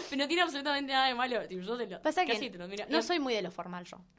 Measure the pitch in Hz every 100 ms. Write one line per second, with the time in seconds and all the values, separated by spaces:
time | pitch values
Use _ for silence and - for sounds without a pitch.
0 | - 269 285 339 339 277 285 285 277 269
1 | 262 240 254 233 160 185 185 240 214 180
2 | 302 311 359 320 254 185 175 202 - 302
3 | - 349 269 220 180 175 175 180 180 -
4 | -